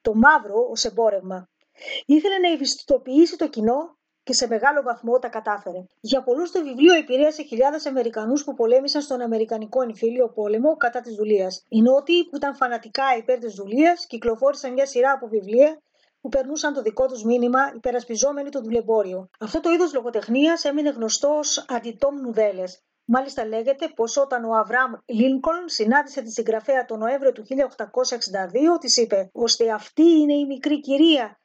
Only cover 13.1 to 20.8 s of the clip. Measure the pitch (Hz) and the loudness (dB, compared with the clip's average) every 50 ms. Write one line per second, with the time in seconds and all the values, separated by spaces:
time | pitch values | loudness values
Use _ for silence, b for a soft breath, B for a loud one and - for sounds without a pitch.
13.1 | 254 233 226 - 254 240 226 226 190 190 196 196 214 262 311 339 349 339 - _ | 0 0 0 -2 -2 -2 -2 -10 -10 -10 -10 -4 2 4 4 4 2 0 -6 _
14.1 | 254 226 220 233 226 220 262 277 285 - - 254 247 254 277 269 - 247 247 269 | -12 -4 -4 -4 -2 0 0 0 0 -2 -8 -6 -2 -2 -2 0 0 0 2 2
15.1 | 277 269 247 220 220 214 185 196 214 247 285 302 320 302 _ _ _ _ _ _ | 0 -2 -4 -4 -4 -4 -4 0 4 4 4 4 4 -6 _ _ _ _ _ _
16.1 | _ _ - 247 - 269 254 262 302 311 - 294 277 269 214 214 208 208 262 254 | _ _ -12 -4 -4 -4 -4 -4 -8 -4 -4 -4 -4 -2 -4 -4 -2 0 -2 -2
17.1 | 254 226 214 226 240 247 240 240 247 262 277 277 - 233 - 247 247 247 233 - | -2 -4 -2 0 0 2 0 0 2 0 0 0 -4 -6 -6 -4 -4 -4 -6 -6
18.1 | 226 220 254 277 285 285 277 285 285 277 233 220 233 233 214 214 226 220 202 185 | -2 0 0 0 0 -4 -10 -8 -10 -10 -6 -4 -4 -4 -2 0 0 0 0 -2
19.1 | 185 185 185 _ _ _ 226 202 - 320 302 339 339 330 359 311 285 262 226 240 | -6 -12 -12 _ _ _ -12 -6 -6 -4 0 0 2 2 2 0 -2 -4 -6 -4
20.1 | 226 302 - - 233 269 294 320 339 330 - 285 277 302 | -6 -4 -2 0 2 2 4 4 2 0 -2 -2 -2 0